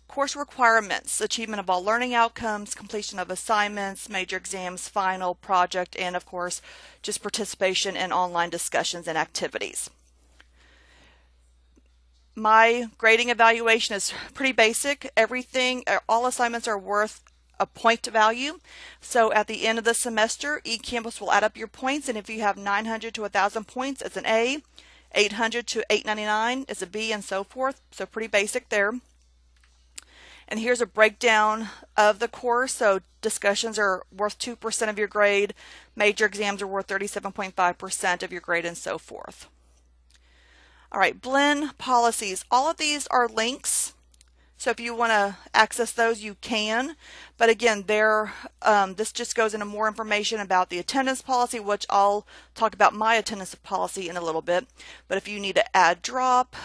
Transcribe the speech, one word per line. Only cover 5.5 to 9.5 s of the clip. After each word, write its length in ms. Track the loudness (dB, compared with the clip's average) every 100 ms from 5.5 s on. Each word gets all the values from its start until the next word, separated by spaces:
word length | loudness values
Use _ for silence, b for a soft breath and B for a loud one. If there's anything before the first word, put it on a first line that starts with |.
| 2 2 0 -6 -6
and 200 | -6 -6
of 80 | -8
course, 360 | -8 -6 -8 B B B B
just 200 | -8 -8
participation 760 | -6 -6 -6 -2 0 0 -2 -2
in 160 | -2
online 380 | 0 0 0 -2
discussions 580 | -4 -2 -2 -2 -4 -4
and 100 | -4
activities. 720 | -4 -4 -6